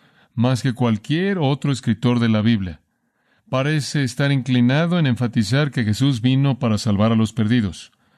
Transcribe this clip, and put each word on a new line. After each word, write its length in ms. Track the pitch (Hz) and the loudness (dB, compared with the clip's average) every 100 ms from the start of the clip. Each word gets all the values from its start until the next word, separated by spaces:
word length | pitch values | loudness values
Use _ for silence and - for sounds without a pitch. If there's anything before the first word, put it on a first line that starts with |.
| _ _ _ 117 | _ _ _ -2
más 280 | 123 123 | 0 0
que 80 | 139 | -2
cualquier 640 | 117 120 107 - 151 196 190 | -2 0 0 -2 -2 0 0
otro 360 | 135 143 143 | -2 -2 -2
escritor 460 | 131 - 110 123 120 | -2 -2 0 0 2
de 100 | 117 | 2
la 120 | 107 | 2
Biblia, 380 | 107 113 92 78 _ _ _ _ _ _ _ | 2 0 -2 -10 _ _ _ _ _ _ _
parece 560 | 127 139 156 - 151 131 | -4 -2 -2 -2 -4 -4
estar 260 | - 143 | -2 0
inclinado 680 | 139 127 123 120 139 170 180 | 0 0 2 4 2 0 0
en 60 | 143 | 0
enfatizar 640 | 120 120 117 98 131 151 | 0 -2 -2 0 0 0
que 140 | 127 | -2
Jesús 380 | 107 104 135 123 | -2 0 0 2
vino 380 | 123 131 139 123 | 0 2 2 0
para 180 | 120 104 | 0 0
salvar 340 | 113 98 110 | 0 0 2
a 60 | 113 | 2
los 160 | 110 | 0
perdidos. 580 | - 107 123 101 80 - _ _ | 0 0 0 0 -6 -16 _ _